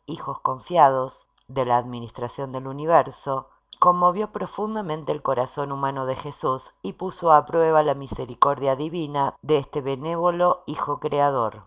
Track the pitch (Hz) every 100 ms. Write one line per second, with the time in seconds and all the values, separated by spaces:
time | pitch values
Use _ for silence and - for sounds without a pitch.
0 | - 156 - 135 - 131 - 175 139 131
1 | 131 - _ _ - 131 123 123 123 120
2 | 117 - 120 - 135 131 135 139 156 160
3 | 131 - 143 135 - _ _ - 180 175
4 | 180 180 214 - 185 - 214 220 185 156
5 | 156 151 135 127 127 - 143 139 139 139
6 | 131 127 147 - 139 131 - _ 196 -
7 | 185 - 170 151 - 165 160 156 151 139
8 | 135 - 120 120 143 139 135 135 156 170
9 | 147 147 139 - 139 151 135 147 131 131
10 | 160 170 175 170 175 - - 151 - 143
11 | 151 143 143 135 110 107